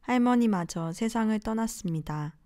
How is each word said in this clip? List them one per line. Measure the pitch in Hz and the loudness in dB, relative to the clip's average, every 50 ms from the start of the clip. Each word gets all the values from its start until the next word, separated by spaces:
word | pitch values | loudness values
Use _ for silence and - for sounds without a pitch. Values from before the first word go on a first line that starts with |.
할머니마저 | _ - 247 247 240 247 247 240 240 226 208 180 170 165 - 175 165 165 170 | _ 2 2 4 4 6 6 6 4 4 2 2 -2 -2 -4 -4 -4 -4 -4
세상을 | - 226 226 226 233 226 220 220 214 | -2 -4 -2 0 0 0 2 0 0
떠났습니다. | - 226 220 220 226 220 - - - 175 165 160 156 - 151 151 151 147 - _ _ | -2 -4 -4 -2 -2 -4 -4 -6 -6 -4 -4 -4 -4 -4 -6 -6 -6 -8 -10 _ _